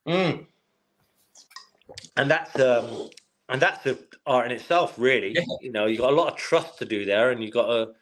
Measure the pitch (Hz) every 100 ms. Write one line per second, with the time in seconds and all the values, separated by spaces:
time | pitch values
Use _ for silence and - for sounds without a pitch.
0 | - 180 175 113 - _ _ _ _ _
1 | _ _ _ - - - - _ - -
2 | - - 139 160 - - 127 120 113 113
3 | - - _ _ - 131 180 - 135 -
4 | - - - 127 120 113 - 170 165 -
5 | 123 123 98 151 170 - 127 107 110 113
6 | 127 151 156 - - 165 - - 113 104
7 | 98 101 123 120 107 117 113 117 113 -